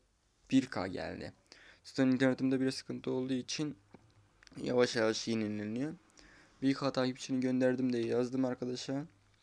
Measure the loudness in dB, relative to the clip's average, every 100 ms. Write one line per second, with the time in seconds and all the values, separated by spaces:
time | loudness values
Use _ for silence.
0 | _ _ _ _ _ 2 2 -4 -6 -6
1 | -8 -8 -12 -14 _ -20 -20 -20 -10 2
2 | 4 4 2 2 0 2 0 -2 -8 -8
3 | -4 -4 -2 -4 -4 -6 -6 -8 _ -20
4 | _ _ _ _ -20 -10 0 4 4 4
5 | 2 2 0 0 0 -4 -4 -4 -4 -8
6 | _ -20 -20 -20 -20 _ 0 0 0 0
7 | -2 -2 -4 0 2 4 4 4 0 0
8 | 0 0 0 0 -2 -2 -6 -6 -6 -6
9 | -6 -14 _ _